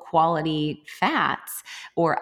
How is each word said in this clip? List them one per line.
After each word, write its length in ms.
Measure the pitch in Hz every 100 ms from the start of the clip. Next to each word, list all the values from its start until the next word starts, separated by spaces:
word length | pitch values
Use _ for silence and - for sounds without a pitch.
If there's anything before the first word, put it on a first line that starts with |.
| -
quality 720 | 165 165 165 160 151 151 - -
fats 760 | - 240 294 151 - - - - - - -
or 240 | 165 -